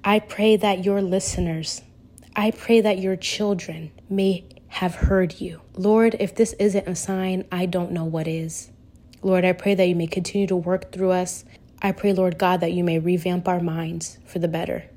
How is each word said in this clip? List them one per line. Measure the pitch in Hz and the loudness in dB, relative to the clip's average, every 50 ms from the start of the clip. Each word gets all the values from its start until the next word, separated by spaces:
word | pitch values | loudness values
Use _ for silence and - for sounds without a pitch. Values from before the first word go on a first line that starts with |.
| - | 2
I | 196 208 214 | 4 2 2
pray | 214 - - - 208 220 220 | 0 -2 -4 2 4 4 4
that | 196 214 208 196 185 180 | 4 4 0 0 0 0
your | 202 196 202 | 0 0 0
listeners, | 196 180 185 196 190 - - 180 180 170 160 160 156 - - - - - - - - - - - - - - | 0 0 0 -2 -2 -2 -4 -2 -2 -2 -4 -4 -6 -8 -10 -12 -14 -20 -20 -20 -20 -20 -20 -20 -20 -8 -4
I | 214 208 220 | -2 -2 0
pray | 226 - - - 233 226 | -2 -4 0 4 4 6
that | 202 214 196 185 | 6 4 0 0
your | 190 190 190 | -2 -2 -4
children | 180 - - - - 214 208 202 170 - - 160 160 160 156 - - - - | -4 -4 -8 -4 -2 0 0 -2 -2 -4 -10 -12 -12 -14 -14 -16 -20 -10 -4
may | 196 196 190 196 185 175 - - - - - - | -2 0 2 2 0 0 -6 -16 -20 -20 -20 -14
have | - - 185 180 170 | -6 -4 -4 -4 0
heard | - - - 196 190 185 165 - - | 0 2 4 4 4 2 0 -2 -8
you. | - 180 165 - - - - | -10 -12 -12 -14 -20 -16 -10
Lord, | 185 185 208 214 226 226 226 214 - | 0 2 4 6 6 6 4 4 0
if | 202 - - | -4 -4 2
this | - 226 208 - | 0 0 0 2
isn't | - 202 208 190 202 - | 0 2 2 2 2 -2
a | 175 180 | -2 -6
sign, | - - - 190 185 185 185 185 185 - - | -6 -4 -4 -4 -2 -2 -2 -2 -4 -4 -6
I | 185 180 185 | -4 -2 -2
don't | 180 175 185 175 - | 0 0 -2 -2 -2
know | 175 170 160 | -4 -4 -4
what | 160 160 160 160 160 | -2 -4 -4 -2 -2
is. | 160 165 160 165 - - - - - - - - - - - - - - | -4 -4 -6 -8 -10 -12 -14 -16 -20 -20 -20 -20 -20 -20 -20 -20 -16 -4
Lord, | - 190 185 180 180 | 0 2 4 4 4
I | 185 | 2
pray | 180 180 - 202 202 | 2 2 2 0 4
that | 185 185 | 4 4
you | 180 175 | 2 2
may | 170 165 | 0 -2
continue | 165 - 185 170 - - 202 196 | -2 -4 -6 -6 -2 -2 -2 0
to | 190 190 | 0 0
work | 180 160 175 185 185 - - | -2 0 -2 -2 -2 -4 -10
through | - 185 190 185 | -6 -2 0 2
us. | 180 180 180 180 - - - - - - - - - - | 2 2 0 -4 -8 -12 -16 -20 -20 -20 -20 -20 -12 -4
I | - 196 | -4 -4
pray, | 190 - - 202 196 | -2 0 0 0 2
Lord | 185 190 180 165 165 | 2 2 0 0 2
God, | 196 180 185 180 | 2 2 2 2
that | 175 165 | 0 -2
you | 180 180 175 | 0 0 0
may | 170 165 165 | 2 0 0
revamp | 160 175 180 175 165 185 180 180 175 | 2 0 0 0 0 -2 -2 0 0
our | 190 180 175 | 0 -2 0
minds | 170 165 160 165 165 160 170 165 160 - - - - | -2 -2 -4 -4 -6 -6 -8 -8 -10 -12 -14 -18 -20
for | - - 180 | -10 -4 -4
the | 170 165 | -2 -2
better. | 160 160 180 - - - - - - | -2 -4 -4 -4 -6 -8 -10 -14 -20